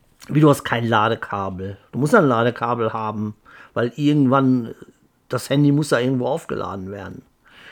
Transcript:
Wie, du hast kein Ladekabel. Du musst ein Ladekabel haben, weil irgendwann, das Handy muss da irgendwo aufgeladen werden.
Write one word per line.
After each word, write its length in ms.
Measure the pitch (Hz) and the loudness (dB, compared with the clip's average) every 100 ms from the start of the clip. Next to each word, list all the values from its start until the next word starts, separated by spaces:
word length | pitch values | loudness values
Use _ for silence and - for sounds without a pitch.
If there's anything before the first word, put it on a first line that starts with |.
| _ _ - | _ _ -4
Wie, 120 | 147 | 4
du 100 | 151 | 4
hast 140 | 139 | 4
kein 240 | - 120 113 | 0 -2 0
Ladekabel. 880 | 113 110 113 - 101 95 92 95 101 _ | 2 2 0 -6 -6 -6 -6 -10 -12 _
Du 80 | 120 | -4
musst 140 | 147 | 2
ein 140 | 226 143 | 4 4
Ladekabel 680 | 117 120 117 117 120 110 | 4 0 -2 -4 -2 -2
haben, 420 | 113 107 107 107 - _ - - | -4 -6 -6 -6 -8 _ -20 -10
weil 180 | - 120 - | -4 -4 0
irgendwann, 800 | 147 147 131 135 131 127 113 - - - _ _ - | 0 4 4 4 4 2 -2 -12 -20 -20 _ _ -8
das 200 | 123 - | -8 -2
Handy 220 | 139 143 | 2 4
muss 180 | 143 147 | 2 0
da 100 | 127 | 0
irgendwo 280 | 127 131 123 | 0 -2 -2
aufgeladen 640 | 165 - 104 92 98 95 | -4 -6 -8 -8 -8 -10
werden. 320 | 101 92 - - _ _ - - | -12 -14 -16 -20 _ _ -20 -20